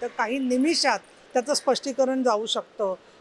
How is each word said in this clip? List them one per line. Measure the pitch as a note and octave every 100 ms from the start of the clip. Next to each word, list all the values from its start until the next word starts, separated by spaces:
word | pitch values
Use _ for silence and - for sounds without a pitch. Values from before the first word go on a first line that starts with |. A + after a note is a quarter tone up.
तर | A#3+
काही | - A3 C4+
निमिषात | B3+ B3+ C#4+ E4 C#4 G#3 - - -
त्याचं | B3+ B3
स्पष्टीकरण | C#4 - B3 C#4 B3 C4 C4
जाऊ | B3 G#3 A3
शकतं. | A#3 - - G3+ F#3 - -